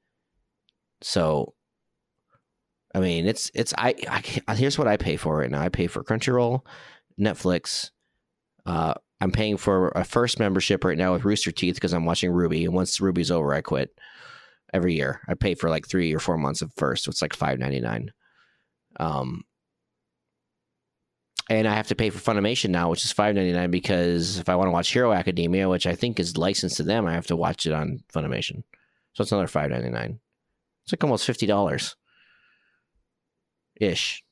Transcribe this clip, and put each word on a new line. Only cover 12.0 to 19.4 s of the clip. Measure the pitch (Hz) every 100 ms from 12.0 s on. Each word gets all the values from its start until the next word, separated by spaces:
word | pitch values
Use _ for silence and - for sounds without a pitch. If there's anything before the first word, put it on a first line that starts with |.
| 82
watching | 85 90
ruby. | 87 87 80
And | 85
once | 90 92 -
ruby's | 98 90 82
over, | 85 73
I | 71
quit. | - 71 67 - - - - - - _ _
Every | 95 90
year, | 82 67 - -
I |
pay | 87 101
for, | 85 82
like, | 78 -
three | 92 82
or | 78
four | - 82
months | 71 -
of | 80
first. | - 71 62
So | -
it's, | 67
like, | 78
five | - 73 65
ninety-nine. | 64 67 60 57 78 - _ _ _ _ _ _ _ -
Um, | 80 71 65 -